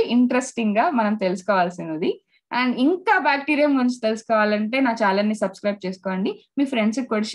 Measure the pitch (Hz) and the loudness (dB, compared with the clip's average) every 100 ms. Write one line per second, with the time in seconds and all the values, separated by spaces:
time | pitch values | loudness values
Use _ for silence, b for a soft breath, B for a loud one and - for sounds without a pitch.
0 | 453 240 247 254 254 - 220 208 311 269 | 2 4 4 2 -2 -2 0 2 2 2
1 | 208 214 185 185 - 196 175 175 165 156 | 0 0 -2 -2 -2 0 0 -2 -8 -4
2 | 190 480 _ _ - 240 254 220 269 359 | -4 -4 _ _ -8 -2 -2 2 2 0
3 | 403 392 294 277 277 285 294 269 247 247 | 2 2 2 0 0 2 2 2 0 0
4 | 220 220 - 220 208 208 214 262 262 226 | -2 -4 0 2 2 0 0 0 0 2
5 | 208 196 214 214 196 190 208 202 185 185 | 2 2 0 0 -4 -4 -6 -4 -6 -8
6 | 190 190 214 427 B - 277 240 214 226 | -6 -4 -4 -6 B -4 -2 0 0 0
7 | 254 214 214 | -2 -2 -2